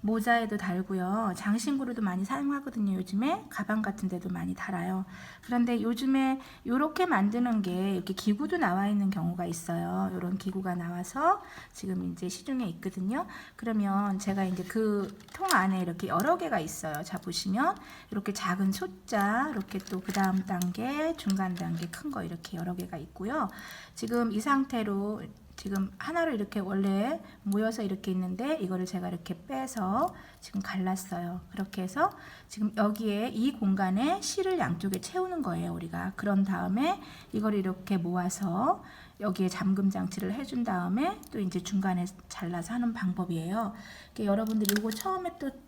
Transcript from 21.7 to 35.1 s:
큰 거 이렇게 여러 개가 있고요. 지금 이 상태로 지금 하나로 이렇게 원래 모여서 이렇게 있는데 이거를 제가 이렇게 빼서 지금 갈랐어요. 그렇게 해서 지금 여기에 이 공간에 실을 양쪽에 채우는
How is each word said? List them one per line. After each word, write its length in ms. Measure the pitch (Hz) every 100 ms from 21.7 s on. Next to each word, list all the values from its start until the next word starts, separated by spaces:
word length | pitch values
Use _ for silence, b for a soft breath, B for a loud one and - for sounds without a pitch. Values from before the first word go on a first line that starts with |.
| 165 170
큰 240 | - 302
거 120 | 269
이렇게 340 | 170 170 - 170
여러 180 | 180 180
개가 220 | 180 165
있고요. 520 | 156 - 190 302 208 B B B B -
지금 380 | 226 240 233
이 80 | 208
상태로 800 | 285 277 269 240 208 196 202 214 - - - -
지금 360 | 196 196 196 -
하나로 340 | - 339 330
이렇게 280 | 233 202 214
원래 600 | 185 196 196 196 233 320 B B
모여서 400 | 202 202 220 220
이렇게 280 | 208 190 196
있는데 460 | 185 185 185 262 311
이거를 240 | 185 185 185
제가 240 | 185 180
이렇게 280 | 175 - 170 -
빼서 720 | 269 262 233 185 214 339 B B B
지금 220 | - 202
갈랐어요. 800 | 196 190 185 190 - 175 175 180 -
그렇게 300 | - 190 -
해서 280 | 185 277 370 B B B B
지금 240 | - 214 214
여기에 520 | 208 214 220 202 240
이 220 | 226 254
공간에 720 | - 196 190 185 190 269 381
실을 360 | - - 381 359
양쪽에 440 | 220 170 196 190
채우는 400 | -